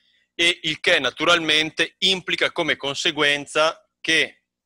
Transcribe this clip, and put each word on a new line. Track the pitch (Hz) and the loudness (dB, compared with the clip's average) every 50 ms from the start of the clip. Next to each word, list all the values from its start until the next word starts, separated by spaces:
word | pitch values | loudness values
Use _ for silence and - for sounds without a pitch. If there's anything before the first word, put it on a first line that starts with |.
| _ _ _ _ _ _ _ | _ _ _ _ _ _ _
e | - 170 170 180 - - | 0 2 2 0 0 -4
il | 160 151 - | -8 -6 -2
che | - 185 175 156 | 0 2 2 2
naturalmente | 135 123 - - 156 170 175 170 160 156 151 156 156 156 - - 165 - _ - | 0 -2 -4 -2 2 2 2 2 2 0 0 0 0 -2 -2 -4 -4 -4 _ -2
implica | 190 185 190 180 - - 170 - 160 131 | -2 0 0 -2 -4 -6 -4 -2 -2 -2
come | - - 165 151 127 | -2 -2 -2 -2 -2
conseguenza | - - 139 139 - - 175 147 147 151 143 143 143 139 - - 151 156 160 165 - _ _ _ _ | -4 -4 -8 -6 -4 -4 -2 0 0 0 2 0 0 -4 -4 0 0 0 0 0 -4 _ _ _ _
che | - 160 160 156 135 110 - _ _ _ _ _ _ | -2 0 0 0 0 -2 -6 _ _ _ _ _ _